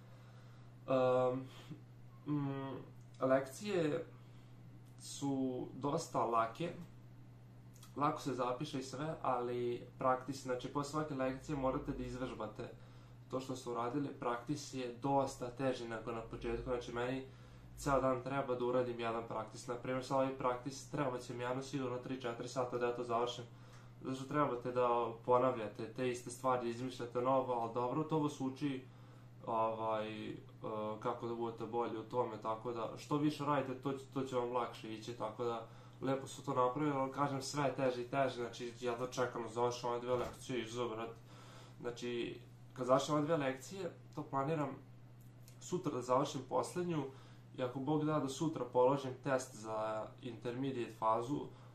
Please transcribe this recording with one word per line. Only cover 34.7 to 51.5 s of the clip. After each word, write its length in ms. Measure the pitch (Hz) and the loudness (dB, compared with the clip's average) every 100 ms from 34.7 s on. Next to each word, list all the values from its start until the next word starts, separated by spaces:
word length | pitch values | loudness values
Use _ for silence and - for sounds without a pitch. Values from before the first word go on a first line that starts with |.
| - 110 | -4 -8
ići, 180 | 110 120 | -8 -8
tako 320 | 117 110 117 | -4 -4 -2
da 220 | 120 113 113 - - - | -2 -2 -6 -14 -16 -4
lepo 260 | 131 135 - | 0 0 -2
su 180 | - | -8
to 100 | - | 0
napravili, 420 | 127 123 147 151 135 | 4 6 6 2 2
ali, 160 | 135 | 2
kažem, 300 | 131 143 135 | 2 2 0
sve 220 | - 147 | -2 2
je 100 | 135 | 2
teže 280 | 143 131 120 | 4 4 2
i 60 | 120 | 0
teže, 280 | 139 127 120 | 2 2 2
znači, 380 | 117 - 120 113 | -4 -4 -8 -2
ja 160 | 123 117 | -2 0
da 140 | 127 | -2
čekam 320 | 127 123 120 | 0 0 0
da 60 | 110 | -2
završim 400 | 117 120 120 123 | 2 2 2 -2
ove 120 | 120 | 0
dve 140 | 120 | 2
lekcije, 480 | 123 117 - - 123 | 2 0 -6 -4 -2
izobrat. 480 | 110 120 117 110 113 - - - - - - - | -2 -2 -2 -2 -6 -8 -16 -18 -18 -18 -16 -8
Znači, 600 | 120 120 120 120 - - - - - | -6 -4 -4 -2 -4 -6 -14 -18 -12
kad 140 | - 123 | -2 6
završim 280 | 131 - | 6 6
ove 100 | 151 | 2
dve 120 | 147 160 | 4 4
lekcije, 540 | 135 131 - 196 170 - - | 2 0 -6 -6 -6 -8 -12
to 80 | - | -8
planiram 480 | 147 135 139 160 135 127 - - - - - - - - | -2 0 2 2 0 -4 -12 -18 -18 -18 -20 -18 -20 -14
sutra 320 | - 180 156 | -4 -2 0
da 100 | 123 | 0
završim 380 | 120 127 147 135 - | 4 6 4 0 0
poslednju, 560 | - - 180 175 156 131 - - - - 127 | 0 2 0 0 2 0 -4 -16 -18 -10 -2
i 40 | |
ako 160 | 123 139 | -2 0
Bog 260 | 135 151 | 2 4
da, 160 | 151 151 | 4 2
da 80 | 135 | 2
sutra 360 | - 160 127 | 0 0 0
položim 460 | 120 127 127 139 127 123 | 2 8 8 8 0 -2
test 300 | 143 131 - | 2 2 0
za 520 | 110 110 110 110 107 - - | -8 -4 -2 0 -2 -4 -8
intermediate 720 | 123 110 123 123 135 120 107 | -10 -6 -4 -2 0 0 -2
fazu, 480 | - 110 113 120 143 - | 2 4 4 2 -2 -4